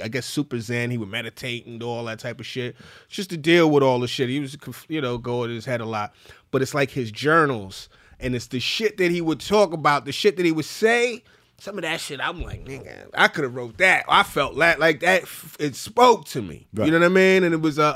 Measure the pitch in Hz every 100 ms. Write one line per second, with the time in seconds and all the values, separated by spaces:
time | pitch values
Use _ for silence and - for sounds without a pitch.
0 | 107 123 - 151 143 120 110 120 120 120
1 | 98 117 113 - 131 117 117 117 120 117
2 | 117 113 123 113 - 131 120 - - -
3 | _ - 185 165 156 170 156 147 135 123
4 | 120 - 123 139 135 147 135 117 - 156
5 | 127 120 120 120 117 117 135 120 113 110
6 | 104 _ - - _ - 131 147 139 135
7 | 113 104 139 160 147 117 95 - - _
8 | _ - 127 123 - 127 - - 214 -
9 | 175 175 160 143 - 208 190 165 147 143
10 | 127 - 208 185 175 156 - - 220 240
11 | 247 233 _ _ _ _ 196 202 160 165
12 | - 131 143 175 113 110 123 131 82 50
13 | 50 - 208 170 131 127 120 120 185 170
14 | - 175 196 156 131 127 170 147 165 156
15 | 170 185 - - 160 - 147 117 - 240
16 | 247 220 - 135 92 62 _ 101 151 165
17 | 175 190 190 190 175 160 156 147 151